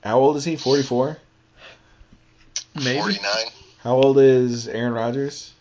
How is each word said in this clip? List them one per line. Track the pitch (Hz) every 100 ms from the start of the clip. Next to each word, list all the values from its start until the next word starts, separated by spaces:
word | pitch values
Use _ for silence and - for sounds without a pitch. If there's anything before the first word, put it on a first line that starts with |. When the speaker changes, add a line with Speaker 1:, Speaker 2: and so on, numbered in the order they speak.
Speaker 1:
How | 101 117
old | 135 147
is |
he? | 147 160
Forty-four? | - 139 135 123 135 156 _ _ _ _ - - _ _ _ - _ _ _ - - -
Speaker 2:
Maybe. | 131 131
Speaker 3:
Forty-nine. | 104 98 101 107 113 - - _
Speaker 1:
How | 117 127
old | 135 135
is | 135 127 127 120 117
Aaron | 110 120
Rodgers? | 117 113 127 139 143 - _